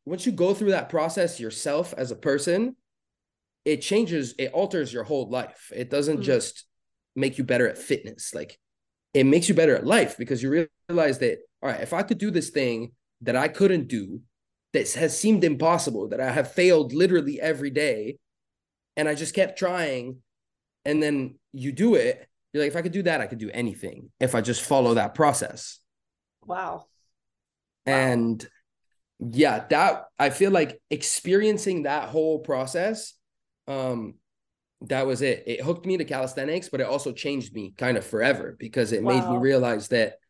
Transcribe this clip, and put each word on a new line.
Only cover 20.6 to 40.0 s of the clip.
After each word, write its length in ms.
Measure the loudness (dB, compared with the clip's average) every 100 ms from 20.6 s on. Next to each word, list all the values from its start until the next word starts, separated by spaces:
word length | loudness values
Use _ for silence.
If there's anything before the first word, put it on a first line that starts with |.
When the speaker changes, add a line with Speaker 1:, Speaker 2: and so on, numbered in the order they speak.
| _ _
Speaker 1:
and 180 | -2 0
then 340 | 0 0 -4 -10 _
you 180 | -10 -6
do 220 | 2 4 4
it, 320 | 4 -2 -8 _ _
you're 120 | -2
like, 80 | 0
"If 40 | 0
I 60 |
could 100 | -2
do 120 | -2
that, 180 | 0 0
I 60 | -2
could 100 | -8
do 140 | -8
anything 600 | -4 -6 -6 -10 -14 -18 -2
if 140 | 0 2
I 60 |
just 200 | 0 -2
follow 320 | 2 4 4 4
that 180 | 2
process." 640 | 2 2 2 -2 -8 -16 -18 _ _ _ _ _ _
Speaker 2:
Wow. 440 | -10 -8 -8 -10 -14 _ _ _ _ _ _ _ _ _ 0
Wow. 80 |
Speaker 1:
And 520 | 2 4 2 0 -2 -8 _ _ _ _ _ _ _
yeah, 460 | -4 2 2 2 0
that, 360 | 4 4 2 -4 0
I 140 | 0
feel 200 | 2 4
like 300 | 4 2 -4 -8
experiencing 920 | -6 -4 -4 0 2 2 0 -2 -2
that 260 | -2 -4 -2
whole 300 | 0 0 0
process, 720 | -2 -4 -2 -2 -2 -4 -10 -18 _ _ _ _ -10
um, 480 | -6 -4 -4 -8 -14 _ _ _ _ _ _
that 240 | -6 -2 0
was 160 | 0
it. 220 | 0 -2 -4
It 160 | -6
hooked 240 | -4 -4 -2
me 120 | -4
to 60 | -2
calisthenics, 640 | -4 -4 -4 -4 -4 -4
but 120 | -4
it 60 | -2
also 260 | -2 -4
changed 400 | -6 -4 -4 -6
me 200 | -10 -12 -4
kind 180 | -2 0
of 100 | -2
forever 500 | 0 2 0 -4 -12
because 320 | -6 -2 0
it 120 | 0
made 200 | 2 2
me 120 | 2 2
Speaker 2:
Wow. 20 |
Speaker 1:
realize 500 | 4 4 2 0 0
that 260 | 0